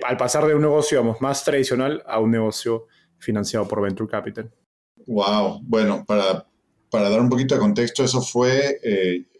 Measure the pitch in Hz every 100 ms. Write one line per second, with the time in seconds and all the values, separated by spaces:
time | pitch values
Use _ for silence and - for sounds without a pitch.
0 | 123 123 127 151 151 151 151 151 147 139
1 | 117 110 135 139 - 143 131 127 135 151
2 | - 113 110 117 110 - 117 113 - _
3 | _ _ - 107 101 110 98 107 101 95
4 | 110 107 - 107 113 _ _ _ _ _
5 | - 107 98 107 101 - - 110 104 101
6 | - 104 95 92 - _ _ _ _ 113
7 | 101 107 123 123 131 135 208 208 120 -
8 | 123 123 - 120 123 131 143 - 120 98
9 | 92 90 -